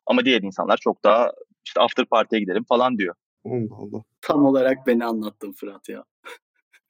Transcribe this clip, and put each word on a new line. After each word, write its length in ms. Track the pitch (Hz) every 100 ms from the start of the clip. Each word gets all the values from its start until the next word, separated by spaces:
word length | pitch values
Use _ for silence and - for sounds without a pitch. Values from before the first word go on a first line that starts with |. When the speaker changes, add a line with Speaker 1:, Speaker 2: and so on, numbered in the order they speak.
| -
Speaker 1:
Ama 180 | 120
diğer 180 | 131 117
insanlar 340 | 95 95 92 101
çok 280 | 117 -
daha 280 | 104 110 117 - - _
işte 160 | - -
after 240 | 117 -
party'ye 360 | 120 113 107 110
gidelim 240 | 95 95
falan 340 | 117 120 127 113
diyor. 160 | 92 - _ _
Speaker 2:
Allah 300 | - 123 107 104
Allah. 260 | 104 110 - _
Speaker 3:
Tam 240 | - 151
olarak 420 | 139 135 127 131 127
beni 180 | 117
anlattın 480 | 117 113 107 - 101
Fırat 360 | - 101 101 -
ya. 160 | - - _ - - _ _ _ _